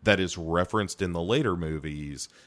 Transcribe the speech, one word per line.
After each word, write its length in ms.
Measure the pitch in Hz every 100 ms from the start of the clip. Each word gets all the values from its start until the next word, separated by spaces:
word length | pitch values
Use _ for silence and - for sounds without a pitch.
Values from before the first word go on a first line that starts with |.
that 180 | - 98
is 200 | 92 90
referenced 640 | 82 85 90 110 98 -
in 100 | 92
the 80 | 85
later 340 | 85 127 135 90
movies 720 | 80 78 76 76 73 71 - -